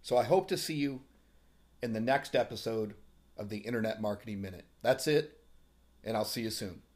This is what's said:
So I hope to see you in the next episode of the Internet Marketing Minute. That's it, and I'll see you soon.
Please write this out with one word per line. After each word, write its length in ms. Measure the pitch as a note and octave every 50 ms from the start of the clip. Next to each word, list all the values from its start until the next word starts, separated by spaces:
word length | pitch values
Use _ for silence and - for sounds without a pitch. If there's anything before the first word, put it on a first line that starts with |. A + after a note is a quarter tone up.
So 140 | - - B2
I 80 | B2 A#2
hope 240 | A2+ E3+ F#3+ F#3+ -
to 80 | F#3+
see 180 | D#3 - - D#3+
you 260 | D3 C#3+ C#3 C3+ B2+ - - _ _ _ _ _ _ _ _ _ _ _ _ _ -
in 100 | - A#2
the 80 | A2 A2
next 360 | A2+ B2+ C3+ C#3 C#3 - -
episode 580 | B2+ A#2 - A#2+ G#2 - A2+ A2+ A2 G#2+ G#2 G#2 - - - - - _ _ -
of 120 | - G#2+ G2+
the 100 | A2 G#2
Internet 420 | G2+ A2+ A#2+ A2+ A2 A2 G#2+ G#2+
Marketing 400 | A2 G#2 G#2 G2+ - A2+ G#2 G2
Minute. 260 | G2 F#2+ F#2 F2 - - _ _
That's 240 | - A#2 C3 C3 -
it, 320 | D#3 D3+ D3 - - - - - - - - - _ _ _ _ _ _ _ -
and 120 | A2 A2+
I'll 80 | G#2+ G#2+
see 180 | - - A#2+
you 80 | A2+ A2
soon. 320 | G2+ - A2 F#2+ E2 - - _ _